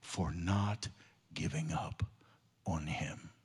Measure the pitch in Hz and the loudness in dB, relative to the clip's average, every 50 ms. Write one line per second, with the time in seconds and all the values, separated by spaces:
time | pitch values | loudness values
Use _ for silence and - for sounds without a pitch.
0 | - - - - 90 78 76 85 85 90 98 101 101 101 104 107 - - - - | -12 -8 -2 0 0 0 0 0 2 4 4 4 4 2 2 -2 -4 -8 -10 -10
1 | - - - _ _ _ - - - - - 156 160 156 165 156 - - - - | -20 -20 -20 _ _ _ -6 -2 -2 0 0 0 0 0 0 -2 -2 -2 -2 -2
2 | - - - - - - - _ _ _ _ _ _ - 87 80 76 78 78 - | -2 -2 -2 -14 -20 -20 -20 _ _ _ _ _ _ 0 0 0 0 0 0 0
3 | 78 71 - - - - - - _ | -2 -2 -4 -8 -10 -14 -16 -16 _